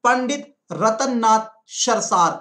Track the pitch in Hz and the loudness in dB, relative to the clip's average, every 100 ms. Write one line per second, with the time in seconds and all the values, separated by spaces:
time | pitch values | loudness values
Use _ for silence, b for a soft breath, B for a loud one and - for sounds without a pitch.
0 | 247 254 254 285 - _ _ 151 220 220 | 2 2 0 -6 -8 _ _ -2 -2 0
1 | 269 240 226 220 - _ _ - - 220 | -2 0 2 2 0 _ _ -4 0 0
2 | - 175 165 - | 0 2 2 -2